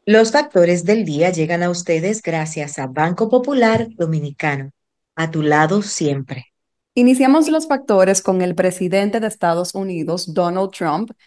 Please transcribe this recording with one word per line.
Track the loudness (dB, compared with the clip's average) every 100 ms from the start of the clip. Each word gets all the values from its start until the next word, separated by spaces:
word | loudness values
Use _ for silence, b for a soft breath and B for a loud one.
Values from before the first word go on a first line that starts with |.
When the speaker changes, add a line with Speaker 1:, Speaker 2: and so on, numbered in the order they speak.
| 2
Speaker 1:
Los | 4 4
factores | 2 2 2 4 2 0
del | 0
día | 0 0 0
llegan | 0 -2 -2
a | -2
ustedes | -4 -2 -2 -2 -4
gracias | -4 -4 -6 -8 -10 -8
a | -8
Banco | -2 -2 0 0
Popular | 0 0 2 2 2 -2 -4
Dominicano, | -4 -4 -6 -6 -4 -4 -8 _ _ _ _ -8
a | -6
tu | -2
lado | 0 2 2 0
siempre. | -2 -4 -2 -2 -6 -12 -16 _ _ _ _
Speaker 2:
Iniciamos | 2 4 4 4 4 4
los | 0 0
factores | -2 2 4 4 2
con | 0 0
el | 0 0
presidente | -2 0 -2 0 0 -2
de | -4
Estados | -2 -2 0 -2 -6
Unidos, | -6 -4 -4 -6 -4
Donald | -2 0 0 -4
Trump, | -4 -4 -2 -4 -10